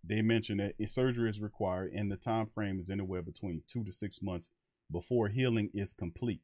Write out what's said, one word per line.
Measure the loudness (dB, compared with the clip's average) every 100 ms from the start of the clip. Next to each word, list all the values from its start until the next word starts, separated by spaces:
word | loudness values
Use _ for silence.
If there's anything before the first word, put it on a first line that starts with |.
they | -2 2
mentioned | 6 4 4 0
that | 0 -2
a | -2
surgery | 2 2 4 0
is | 0
required | -4 -2 0 0 -2
and | -2 -2
the | -2
time | 0 0 0
frame | -2 -2 -2
is | -2
anywhere | -2 -2 -4
between | -4 -6 -4 -4 -4
two | -4
to | -4
six | -4 -4 -4
months | -4 -4 -6 -14 _ _ _
before | -6 0 2 4
healing | 2 4 4 2
is | 0 -4
complete. | -4 -6 -2 -2 -2